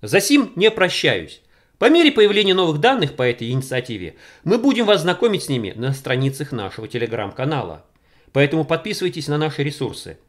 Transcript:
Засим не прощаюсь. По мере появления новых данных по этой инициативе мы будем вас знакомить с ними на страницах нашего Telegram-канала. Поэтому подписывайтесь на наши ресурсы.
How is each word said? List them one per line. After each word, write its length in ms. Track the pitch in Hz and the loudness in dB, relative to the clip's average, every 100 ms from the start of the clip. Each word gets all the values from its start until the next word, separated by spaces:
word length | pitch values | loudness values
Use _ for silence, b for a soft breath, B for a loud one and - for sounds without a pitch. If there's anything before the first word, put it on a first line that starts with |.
Засим 520 | 107 160 196 285 240 | 2 0 4 2 2
не 160 | - 208 | 2 2
прощаюсь. 720 | 214 185 - 156 107 76 - _ _ _ _ | 4 0 2 0 0 -4 -18 _ _ _ _
По 120 | 233 | 4
мере 220 | 330 320 | 6 4
появления 420 | 277 208 208 196 | 6 4 4 2
новых 240 | 185 175 151 | 2 2 2
данных 380 | 220 269 147 - | 2 2 -2 0
по 60 | |
этой 280 | 127 117 117 | -2 -2 -4
инициативе 640 | 127 135 127 120 110 87 - b b | -4 -4 -6 -6 -10 -10 -14 b b
мы 140 | - 233 | -2 2
будем 280 | 262 233 220 | 2 2 4
вас 160 | 202 | 2
знакомить 400 | 160 180 240 196 | 2 0 0 0
с 60 | - | -2
ними 240 | 131 104 | -4 -4
на 180 | - 127 | -6 -6
страницах 600 | 135 - 127 135 135 147 | -6 -4 -2 -2 -4 -8
нашего 340 | 120 98 - 110 | -6 -8 -10 -8
Telegram-канала. 1000 | 120 113 113 101 104 135 151 98 78 _ _ _ _ _ | -6 -4 -4 -8 -6 -4 -4 -6 -12 _ _ _ _ _
Поэтому 320 | - 143 160 | 2 2 2
подписывайтесь 640 | 147 165 214 208 185 175 143 | 0 -2 -2 -4 -4 -4 -4
на 120 | 147 | -2
наши 260 | 156 147 | -2 -2
ресурсы. 520 | 143 143 131 - - 80 | -6 -4 -8 -8 -16 -18